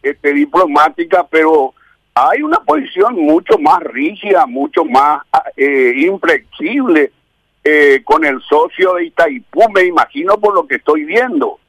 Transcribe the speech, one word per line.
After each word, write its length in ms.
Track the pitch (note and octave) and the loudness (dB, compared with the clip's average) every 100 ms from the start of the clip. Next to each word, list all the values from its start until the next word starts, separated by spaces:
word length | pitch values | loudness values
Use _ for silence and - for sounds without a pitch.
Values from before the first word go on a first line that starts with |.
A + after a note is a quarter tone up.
este, 280 | C3+ C#3+ C#3+ | -6 -4 -4
diplomáticas, 920 | C#3+ D3 D#3+ F3+ D3 D#3 D#3 E3+ F3+ E3+ | -2 0 0 2 2 0 0 -2 -2 0
pero 420 | D#3+ D#3+ D#3 C3+ _ _ _ _ | 0 2 2 0 _ _ _ _
hay 300 | - C#3 A#3 | -2 0 -2
una 160 | D4+ E4 | -2 -4
posición 560 | - D#3 - F3+ G#3+ A#3 | -2 -4 -4 -2 -2 0
mucho 420 | D3+ D#3+ - G#3 | 0 0 2 0
más 220 | D3+ C#3+ | 2 0
rígida, 640 | D#3+ A#2 D3+ G#3 G#3+ F#3 C#3+ | -2 -6 -6 -6 -2 0 0
mucho 400 | B2 D3 - D#3 | -2 -4 -4 0
más, 380 | B2+ C#3+ D3+ - | 0 2 -2 -2
ah, 100 | D#3 - - | -2 -2 -4
eh, 360 | C#3 C#3 B2+ B2+ | -2 2 0 0
inflexible, 1120 | E3 G3 D#4+ - _ - D3+ C#4 B3+ D#3 C#3+ _ _ _ _ _ | -2 -2 -2 -2 _ -10 -6 -4 0 0 0 _ _ _ _ _
eh, 380 | D3 D3+ C#3+ C3+ A#2 | -2 2 4 2 2
con 180 | D#3 | 0
el 160 | D#3 C3 | 2 -4
socio 500 | - D3 D#3+ - F#3 | -2 0 0 0 -2
de 120 | F3+ E3+ | 0 -6
Itaipú, 600 | - E3 B2+ - - A3 | 0 0 -2 -10 0 2
me 120 | G3 F3+ | 2 0
imagino 540 | E3 A#2+ C#3 F3 G#3 | 0 -2 -4 -2 0
por 140 | G#3 | 0
lo 140 | G3 D3 | 0 -4
que 80 | C3 | -6
estoy 280 | - D#3 | -2 -2
viendo. 560 | D3+ G3+ B3+ E3 A#2 - | 0 -2 -2 -2 -4 -8